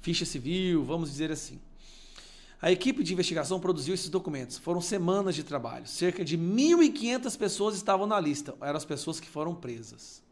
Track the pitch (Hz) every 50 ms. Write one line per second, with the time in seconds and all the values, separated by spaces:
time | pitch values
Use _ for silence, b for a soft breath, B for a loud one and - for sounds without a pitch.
0 | - - 170 - 180 165 - 139 120 139 175 185 190 185 170 160 139 123 156 170
1 | 165 147 135 139 156 156 156 147 - - - - - - - B B B B B
2 | B B B B B B B B B B B B - 165 185 180 - 247 262 -
3 | - 165 185 175 175 - 170 165 143 135 185 185 175 180 180 156 135 147 190 180
4 | - 160 151 185 175 - 151 135 127 123 - - - 165 175 175 170 - 220 202
5 | 175 175 185 202 202 190 165 147 156 - 147 139 117 113 107 123 - - - -
6 | 175 180 180 185 180 143 156 165 165 175 202 233 277 320 339 339 330 285 - -
7 | 214 233 247 254 247 262 - - - 196 - - 196 214 208 185 - - 196 190
8 | 202 208 214 202 175 151 143 143 - - - - 123 143 147 156 147 - 147 143
9 | - 160 160 156 - - - 147 151 165 170 170 - 123 117 117 113 110 117 117
10 | - - - - _ _